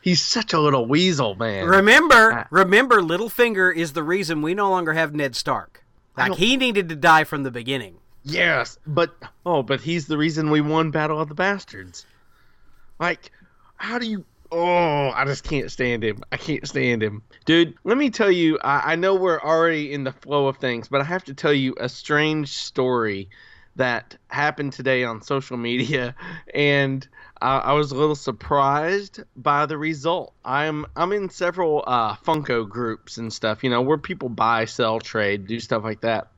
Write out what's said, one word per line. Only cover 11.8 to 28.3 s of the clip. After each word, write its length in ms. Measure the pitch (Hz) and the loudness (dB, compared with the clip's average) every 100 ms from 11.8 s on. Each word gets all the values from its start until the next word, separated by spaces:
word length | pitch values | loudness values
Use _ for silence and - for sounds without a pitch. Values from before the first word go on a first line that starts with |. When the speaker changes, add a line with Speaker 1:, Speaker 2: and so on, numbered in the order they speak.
| 92 87 - _ _ _ - _ - - - - | -18 -20 -20 _ _ _ -20 _ -20 -20 -20 -6
Speaker 1:
Like, 300 | 170 170 - _ - _ _ _ | -4 -4 -10 _ -20 _ _ _
how 160 | 202 233 | -8 -6
do 80 | 233 | -4
you, 180 | 214 170 _ - | -6 -8 _ -8
oh, 600 | 170 175 175 170 147 139 | -2 2 2 2 2 0
I 140 | 117 | 0
just 200 | 135 139 | -2 -4
can't 260 | - 147 120 | -4 -4 -4
stand 320 | - 127 120 | -4 -2 0
him. 180 | 110 104 - | -2 -4 -8
I 40 | 127 | -10
can't 300 | - 151 - | -6 -6 -4
stand 360 | 143 127 117 | -2 0 0
him. 200 | 107 104 - - | -2 -6 -16 -14
Dude, 300 | - 165 170 131 | 2 4 4 0
let 140 | - 240 | -2 0
me 120 | 285 | 0
tell 200 | 220 208 | 2 2
you, 280 | 180 165 156 | 4 4 2
I, 300 | - 139 139 | 0 0 0
I 40 | 165 | 0
know 180 | 185 | 2
we're 260 | 196 185 160 | 2 2 0
already 520 | 143 160 165 160 147 | 0 2 2 2 -4
in 120 | 143 | -6
the 80 | 131 | -6
flow 340 | 135 - 147 139 | -8 -4 0 0
of 120 | 131 | 0
things, 300 | 131 120 113 | -4 -4 -2
but 120 | 139 | -2
I 40 | |
have 200 | 139 180 | -2 -4
to 100 | - | -8
tell 180 | 139 151 | -4 0
you 220 | 147 131 - | 2 0 -2
a 80 | 120 | -8
strange 600 | - - 151 156 156 143 - | -8 -2 2 2 0 -4 -8
story 720 | - - 127 123 110 98 98 - - - - - | -10 -2 0 2 0 -4 -10 -18 -20 -20 -20 -2
that 400 | 127 117 - - _ | -2 -2 -6 -20 _
happened 440 | - 147 147 143 | -4 -2 -2 -8
today 280 | - 131 131 | -6 -2 0
on 180 | 123 110 | 0 -6
social 340 | - 139 135 123 | -6 -6 -6 -8
media, 580 | 117 120 123 147 123 123 - 160 - | -4 -2 -2 -2 -4 -8 -14 -16 -10
and 540 | 143 143 143 139 135 131 - - - | 0 2 2 2 -2 -8 -20 -20 -6
I, 180 | 123 135 | 0 0
I 140 | - | 2
was 180 | 147 151 | 0 0
a 60 | 131 | 0
little 180 | 151 | -2
surprised 1080 | 147 - | -2 -6